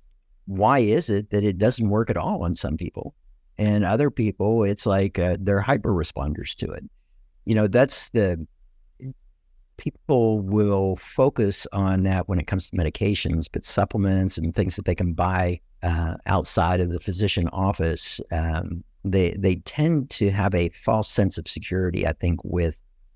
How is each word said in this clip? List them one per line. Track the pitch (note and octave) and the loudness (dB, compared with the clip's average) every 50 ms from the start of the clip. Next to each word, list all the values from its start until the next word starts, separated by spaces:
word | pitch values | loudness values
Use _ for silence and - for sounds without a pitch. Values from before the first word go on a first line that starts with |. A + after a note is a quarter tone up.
| _ _ _ _ _ _ _ _ - | _ _ _ _ _ _ _ _ -12
why | - G2 F#2 G2+ A2+ C3+ C#3 | -8 -2 0 2 4 4 4
is | A#2+ G#2 G#2+ D3+ F3 - | 4 2 2 0 0 0
it | G#2 G2+ G#2 - | -2 -2 -2 -2
that | - G#2 G2+ | -2 0 0
it | G#2 F#2+ | 0 0
doesn't | F2 G#2 A2+ - - A2+ G2+ | 2 2 2 2 2 0 0
work | G2+ G#2+ A2+ - | 2 0 0 0
at | - E2+ | -2 -2
all | D#2+ - G#3+ F2+ F2 | -2 -4 -4 -2 -2
on | F2 - | -4 -4
some | - - - D2 | -4 -4 -4 -4
people? | D#2 F2 - - - - - - _ _ - - _ _ _ _ | -4 -6 -8 -8 -10 -12 -12 -12 _ _ -20 -20 _ _ _ _
And | - G2+ G#2+ G#2 G#2 G#2 | -2 0 2 2 2 2
other | F2+ G#2 A#2 D3 D3 | 2 2 2 2 0
people, | - - A2+ G#2+ F#2+ - F#2+ G#2 A2+ A#2 G#2+ | 0 0 -2 -2 0 0 0 2 2 2 2
it's | G2 G2+ - - | 2 0 0 0
like, | A2 G2 F#2+ F#2+ G2 - - | 0 2 2 2 0 0 0
uh, | F2 F2+ F2+ E2 | 0 0 0 0
they're | F#2+ F#2 G2+ G2 - | 0 0 0 0 2
hyper | - C#3+ C#3+ G2+ - G#2 | 2 0 0 0 0 0
responders | F2 D2+ - - - C#2 D2 D2 - - - - | 0 0 -2 -4 -4 -4 -4 -4 -4 -6 -10 -8
to | - - - - | -8 -8 -8 -8
it. | - - - _ _ _ _ _ - - _ _ _ - | -10 -14 -16 _ _ _ _ _ -20 -20 _ _ _ -4
You | - A2+ | 0 2
know, | A2 G#2+ G#2 | 2 2 4
that's | F#2 A#2+ C3+ C#3 - - - - | 4 4 4 4 2 -4 -6 -4
the, | - A#2+ G#2 F#2+ F2 E2 E2 - _ _ - - _ _ _ _ _ - C3 C3 C3 _ _ - _ _ _ _ _ _ - _ _ - | 0 0 2 2 0 -2 -6 -10 _ _ -20 -20 _ _ _ _ _ -18 -16 -16 -16 _ _ -20 _ _ _ _ _ _ -20 _ _ -10
people | - - - - _ - D3+ B2 A#2 A2+ A2 G#2+ | -10 -10 -10 -8 _ 2 4 4 4 4 4 2
will | G2 F#2+ G2+ G#2+ G#2 G#2 G2+ G2 G2 F#2+ F#2+ | 0 2 2 2 4 4 2 2 2 0 0
focus | F2+ - - - - C3 C#3 - - A2+ G2+ G2 - - - - | -2 -6 -6 0 2 2 2 4 2 0 0 0 -2 -6 -4 -2
on | G2+ G2 F#2+ F#2+ F#2 F#2 | 0 2 2 2 2 2
that | F#2+ F#2+ F#2 F2 - | 2 2 0 0 0
when | G2+ F2 | 0 -2
it | D#2+ | 0
comes | - - F#2+ - - | 0 -2 -4 -4 -4
to | - | -2
medications, | F#2 E2+ D#2 - - G#2+ G2+ G#2+ - - - E2+ E2 - - | 0 0 0 0 0 0 0 0 0 0 -2 -2 -2 -2 -4
but | - - - | -6 -8 -6
supplements | - - - G2+ - - A2 G2 G2 F#2+ F#2+ F#2+ F#2+ - | -4 -2 0 -2 0 0 0 2 2 2 2 2 0 -2
and | - D#2 D#2+ D#2+ | -2 -4 -4 0
things | - G2 E2+ - | 0 -2 -2 -2
that | - - | -4 -2
they | - F2+ | -2 0
can | - G2 F2 E2 | 0 0 -2 0
buy, | D2+ F2 F2+ F#2 F#2 F2+ F2 F2 E2+ _ _ _ - - | 0 0 0 0 0 0 0 -2 -4 _ _ _ -6 -2
uh, | F2 E2+ E2 E2 E2 - - - | -2 0 0 0 -2 -4 -6 -4
outside | - F#2+ F#2+ D#2 - - - F2 E2 F#2 F2+ | -2 0 0 0 0 0 0 2 2 2 2
of | F2+ F2 | 0 0
the | E2+ E2+ | -2 -4
physician | - - F2+ F2+ G#2+ G2 - - F2 E2 | -4 -6 -4 -2 0 0 0 0 -2 -2
office, | - F2+ F#2+ G2 G2+ - F#2 E2 E2 D#2+ - - - - - - | -2 0 0 0 0 0 0 -2 -2 -2 -4 -6 -6 -8 -8 -6
um, | E2+ E2 D#2+ E2 D#2+ D#2+ F2 F2 E2+ F2 - _ _ _ - | -4 -2 -2 0 -2 -2 -4 -6 -8 -10 -12 _ _ _ -4
they, | G2 F#2 G2 F#2 E2+ - | 0 2 2 2 2 0
they | - G2 F#2+ F#2 | 0 2 2 2
tend | F#2 - - - - D3+ E3 E3+ D3+ C3 - | 0 -4 -8 -4 0 2 2 2 2 0 -2
to | - - A2 G2 | -2 0 0 2
have | F#2+ G2+ G2+ G2 G2 | 2 2 0 2 2
a | F2+ F2 E2 | 2 0 0
false | - - - - A2+ A2 G#2+ - | -2 -4 -2 0 0 0 0 0
sense | - - G#2 F#2+ - - | 0 2 2 0 0 -4
of | E2 - | -10 -10
security, | - - - - F2+ F#2+ F#2 F#2 E2+ - - | -10 -10 -8 -4 -2 -2 0 0 0 0 -2
I | E2 D#2 | -2 -2
think, | - - F2 E2 - - | 0 0 0 0 0 -2
with, | F#2+ F2+ F2+ F2 E2 D#2+ - - _ _ _ - - _ | -4 -2 0 0 0 -2 -4 -12 _ _ _ -20 -20 _